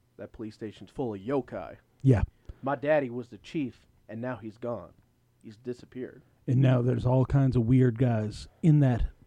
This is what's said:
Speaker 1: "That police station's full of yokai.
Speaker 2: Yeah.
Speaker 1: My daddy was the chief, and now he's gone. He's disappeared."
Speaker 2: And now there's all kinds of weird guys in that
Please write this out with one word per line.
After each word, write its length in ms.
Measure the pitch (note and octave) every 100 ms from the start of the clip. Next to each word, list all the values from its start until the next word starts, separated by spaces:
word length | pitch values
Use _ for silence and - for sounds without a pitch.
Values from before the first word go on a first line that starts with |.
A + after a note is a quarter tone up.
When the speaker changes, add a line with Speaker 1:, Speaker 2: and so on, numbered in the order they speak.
| _ -
Speaker 1:
"That 140 | G#2
police 220 | - A2
station's 360 | - A2 - G2
full 240 | - B2+
of 60 | G2+
yokai. 540 | G2+ C#3+ - A2 C2+ - _ _
Speaker 2:
Yeah. 220 | C3+ A2+ - _ - -
Speaker 1:
My 120 | C3 C#3
daddy 320 | C#3+ D3+ C3
was 200 | A#2+ A#2
the 80 | G#2
chief, 480 | - E3 C3 - _ _ -
and 140 | A2+
now 160 | B2 A#2+
he's 220 | G#2+ G2+
gone. 340 | A#2+ A2 E2 _ _ _ _ _
He's 140 | A2+ G#2+
disappeared." 680 | A#2+ B2 - B2+ B2 - _ _ -
Speaker 2:
And 140 | B2+
now 220 | C3 B2+
there's 240 | B2 A#2+ B2
all 180 | C3
kinds 320 | B2+ C#3 C3+ A#2+
of 80 | A2+
weird 320 | C3 B2+ A2
guys 500 | B2+ A2+ G#2+ - - _
in 180 | F3 D3+
that 260 | C3+ A#2 - -